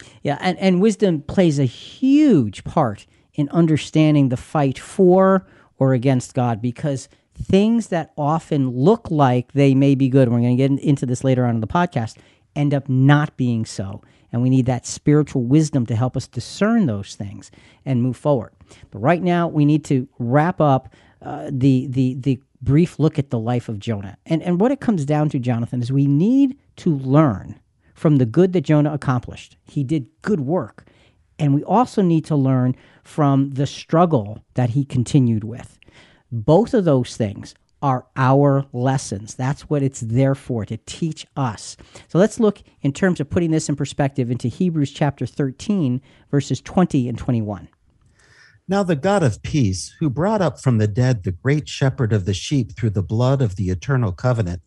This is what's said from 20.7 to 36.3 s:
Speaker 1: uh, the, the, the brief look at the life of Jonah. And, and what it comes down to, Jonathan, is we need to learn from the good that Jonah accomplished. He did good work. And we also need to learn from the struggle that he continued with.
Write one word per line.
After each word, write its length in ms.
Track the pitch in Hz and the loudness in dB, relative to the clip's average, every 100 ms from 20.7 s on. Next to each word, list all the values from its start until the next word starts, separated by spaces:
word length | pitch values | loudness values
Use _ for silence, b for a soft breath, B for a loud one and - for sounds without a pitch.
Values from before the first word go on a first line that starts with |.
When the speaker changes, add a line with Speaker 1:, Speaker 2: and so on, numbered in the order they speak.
| 131 - b b b | 2 -2 b b b
Speaker 1:
uh, 280 | - 143 151 | -14 -12 -8
the, 340 | 139 120 127 139 | 0 2 2 -2
the, 260 | 127 127 | -2 -2
the 260 | 123 139 123 _ _ | -2 -4 -4 _ _
brief 380 | 117 143 175 - | 0 2 2 0
look 200 | 151 151 | 0 0
at 120 | - | -4
the 80 | 120 | -4
life 300 | 113 123 - | -2 -4 -4
of 100 | 104 | -10
Jonah. 400 | - 104 98 - - | -6 -6 -8 -16 -4
And, 160 | 160 | -4
and 180 | 180 175 | 0 0
what 120 | 233 | 0
it 80 | 277 | 0
comes 240 | - 190 | -2 -2
down 240 | 139 151 151 | 0 0 0
to, 80 | 143 | -2
Jonathan, 420 | 120 117 117 123 | -2 -2 -4 -4
is 120 | 120 | -2
we 160 | 135 139 | 0 2
need 500 | 143 196 269 277 262 _ - | 2 4 4 2 0 _ -6
to 200 | 185 143 | -2 -2
learn 640 | 131 143 151 95 - - _ _ _ | 2 2 2 0 -8 -18 _ _ _
from 220 | _ 165 143 | _ 2 2
the 100 | 120 | 2
good 260 | 151 185 | 2 2
that 80 | 180 | 0
Jonah 300 | 143 151 147 | 2 2 2
accomplished. 640 | 147 - 123 - - - _ | -2 -2 -4 -6 -18 -20 _
He 220 | _ 151 | _ -6
did 240 | 123 160 123 _ | -4 -4 -6 _
good 180 | - 202 | -4 -2
work. 460 | 131 180 113 - _ b b b _ - | -2 -4 -6 -14 _ b b b _ -2
And 160 | 147 | 0
we 80 | 139 | 0
also 400 | - 196 247 - | 2 0 2 0
need 220 | 180 165 - | 2 0 0
to 100 | 147 | 0
learn 380 | 131 131 127 - b b | 2 2 0 -2 b b
from 460 | - - 143 135 139 | -12 0 2 2 0
the 160 | 135 139 | -4 -6
struggle 800 | - - 165 180 147 101 107 _ | -6 -2 2 4 2 -2 -12 _
that 160 | - 120 | -2 0
he 140 | 120 | 0
continued 600 | 139 127 113 151 120 110 | -2 -2 0 2 2 0
with. 340 | 107 117 - _ b b b b b | -4 -14 -20 _ b b b b b